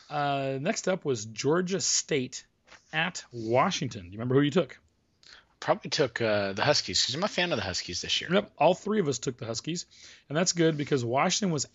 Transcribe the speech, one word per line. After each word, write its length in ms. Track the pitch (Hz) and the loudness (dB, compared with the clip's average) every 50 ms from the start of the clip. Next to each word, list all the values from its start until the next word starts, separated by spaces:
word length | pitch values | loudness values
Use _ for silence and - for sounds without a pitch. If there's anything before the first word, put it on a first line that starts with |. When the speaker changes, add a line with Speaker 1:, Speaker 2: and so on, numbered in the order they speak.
| - - | -14 -8
Speaker 1:
Uh, 480 | 147 147 143 143 139 139 135 135 135 135 | -4 -2 0 0 0 0 -2 -2 -4 -2
next 260 | 135 180 220 - - - | -2 -2 -2 -2 -2 -2
up 180 | 190 180 - | -2 -2 0
was 200 | 151 131 113 104 | -2 -2 -2 -2
Georgia 560 | 110 110 - - 135 156 175 190 175 196 175 | -8 -8 -2 0 2 2 2 2 0 -2 -2
State 640 | 127 - - - - - 170 139 127 127 - - - _ _ _ _ _ - - _ _ | 0 0 0 0 0 0 -2 -2 -2 -4 -8 -12 -16 _ _ _ _ _ -20 -20 _ _
at 320 | - 156 165 180 - - - - | -4 -4 -2 -2 -4 -8 -12 -12
Washington. 680 | - 120 110 110 117 127 151 190 180 - 156 123 - 110 90 | -10 -8 -2 2 4 4 4 4 2 -2 -4 -6 -6 -8 -12
Do 20 | 87 | -12
you 60 | 92 | -10
remember 220 | 104 117 123 127 | -6 -2 2 4
who 60 | 135 | 4
you 100 | 147 143 | 4 4
took? 280 | 135 185 156 - - - _ _ _ _ _ _ _ _ _ - - - - _ _ - - | 4 2 0 0 -2 -20 _ _ _ _ _ _ _ _ _ -20 -20 -20 -20 _ _ -4 0
Speaker 2:
Probably 260 | - 160 208 - 165 | 0 0 0 0 -4
took, 320 | - - 151 123 - - | 0 0 0 0 0 0
uh, 320 | 120 110 107 104 101 98 98 | 0 2 2 2 2 0 -2
the 100 | 101 - | 0 2
Huskies, 420 | 135 147 - - - 92 - - | 2 2 2 0 -2 0 0 0
'cause 100 | - 117 | 0 -2
I'm 80 | 151 190 | -2 -4
a 40 | 208 | -2
fan 240 | - - 180 175 160 | -2 -2 -2 0 0
of 40 | 117 | -2
the 60 | 98 | -2
Huskies 380 | 95 90 - - - 87 - | -2 -4 -6 -6 -6 -8 -6
this 180 | - - - - | -4 -2 -2 -2
year. 80 | - - 170 | 0 0 0
Speaker 1:
Yep, 180 | 196 202 - _ - | 0 0 -2 _ 4
all 160 | - 165 185 | 4 4 4
three 260 | - - 196 214 214 | 4 0 -2 0 0
of 80 | 185 143 | 2 0
us 100 | 131 - | 0 -2
took 200 | - 143 123 - | -2 -6 -6 -6
the 80 | 123 | -6
Huskies, 400 | 110 113 113 - 151 165 175 - - - - - - - - _ - | -8 -8 -6 -6 -6 -6 -8 -8 -12 -18 -20 -20 -20 -20 -20 _ -6
and 80 | 139 156 | -2 0
that's 140 | 185 180 | 0 0
good 240 | - 170 165 160 160 147 | 2 4 4 4 4 2
because 280 | 147 - 151 135 120 | 0 0 0 0 2
Washington 460 | 117 120 139 151 185 180 - 214 185 | 2 0 2 2 2 2 0 0 0
was 140 | 165 139 - - - | 0 0 -2 -4 -2